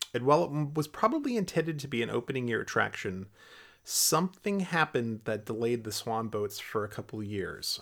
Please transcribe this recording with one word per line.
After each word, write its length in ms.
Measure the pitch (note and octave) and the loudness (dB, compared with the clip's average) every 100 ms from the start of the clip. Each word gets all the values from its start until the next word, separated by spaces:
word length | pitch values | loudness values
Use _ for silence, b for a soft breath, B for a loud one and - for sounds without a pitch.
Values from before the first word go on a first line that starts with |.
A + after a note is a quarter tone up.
| - | -4
and 100 | B2 | 0
while 200 | B2+ D#3 | 4 4
it 300 | F3 D3 D3 | 4 0 0
was 140 | D#3 D3 | -2 -4
probably 480 | - A3 D#4 C#4+ A#3+ | 2 2 2 0 0
intended 420 | F#3 E3 D#3+ D3+ | 0 0 0 -2
to 80 | C3+ | -2
be 140 | A#2 | -2
an 80 | A2+ | 0
opening 360 | A#2 - C3 A#2+ | 0 -2 -2 0
year 140 | A2 | 0
attraction, 680 | A2 A2 G#2+ - G#2 F#2 G2+ B B B B B | 0 0 0 -2 -6 -6 -8 B B B B B
something 760 | - - - D#3+ F#3 - G#3 G3+ | -4 2 4 4 2 0 -2 0
happened 600 | F3+ E3+ D3+ B2+ A#2 A2 | 2 2 2 2 0 -2
that 220 | - G#2+ G#2+ | -2 -4 -2
delayed 360 | A2+ A#2 A#2+ | 0 2 0
the 80 | G#2+ | -2
swan 380 | - - A2 A2+ | -6 -2 -2 -2
boats 320 | G#2+ G#2 - | -2 -2 -6
for 240 | - A2 | -4 -2
a 40 | G#2 | -2
couple 300 | - G#2 A2 | -6 -8 -6
of 60 | |
years. 560 | G2+ G2+ E2+ D#2+ - - | -4 -2 -4 -4 -4 -4